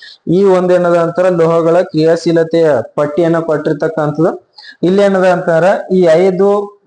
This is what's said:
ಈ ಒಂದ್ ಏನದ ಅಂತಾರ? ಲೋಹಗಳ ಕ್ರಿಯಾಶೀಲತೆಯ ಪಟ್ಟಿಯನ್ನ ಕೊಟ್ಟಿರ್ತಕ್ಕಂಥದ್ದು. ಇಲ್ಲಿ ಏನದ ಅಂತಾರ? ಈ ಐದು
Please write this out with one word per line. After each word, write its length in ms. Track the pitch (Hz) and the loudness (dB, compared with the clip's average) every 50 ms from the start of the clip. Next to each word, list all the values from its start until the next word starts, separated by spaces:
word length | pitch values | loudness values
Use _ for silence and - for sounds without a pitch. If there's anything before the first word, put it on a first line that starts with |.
| - - - _ _ - 160 | -20 -20 -20 _ _ -2 0
ಈ 80 | 185 202 | 2 4
ಒಂದ್ 280 | 196 185 180 180 180 | 4 2 2 2 2
ಏನದ 240 | 180 180 175 170 170 | 0 2 2 2 2
ಅಂತಾರ? 320 | 170 170 165 165 175 180 185 | 0 0 -2 -2 -2 0 0
ಲೋಹಗಳ 520 | 180 165 165 165 165 170 165 165 165 175 | 0 0 0 0 0 0 0 2 2 0
ಕ್ರಿಯಾಶೀಲತೆಯ 880 | 190 185 - 156 156 165 170 165 - 170 165 165 165 160 - 165 165 156 143 117 110 - _ | 0 -2 -2 0 0 2 0 0 0 0 0 0 0 0 0 0 2 2 2 0 -2 -6 _
ಪಟ್ಟಿಯನ್ನ 440 | - 147 147 - - 170 160 170 165 160 160 | -4 -4 -2 -2 -2 0 0 0 -2 -2 -2
ಕೊಟ್ಟಿರ್ತಕ್ಕಂಥದ್ದು. 840 | 156 147 151 160 151 147 170 156 - 165 151 147 147 156 160 190 - - _ _ _ - - - - _ | -4 -4 -2 -4 -4 -4 -4 -4 -4 -4 -4 -4 -2 -2 -2 -2 -2 -6 _ _ _ -20 -20 -20 -10 _
ಇಲ್ಲಿ 200 | - 175 185 202 | -2 0 0 2
ಏನದ 240 | 202 196 190 190 185 | 2 0 0 2 0
ಅಂತಾರ? 380 | 185 180 180 - 180 165 160 165 190 214 - - - | 0 0 0 -2 -2 0 0 2 0 0 -2 -4 -2
ಈ 80 | 185 185 180 165 156 170 | 0 2 2 4 4 4
ಐದು 260 | 185 190 180 175 196 202 202 208 202 202 - _ _ | 2 0 2 2 0 0 0 -2 -4 -8 -14 _ _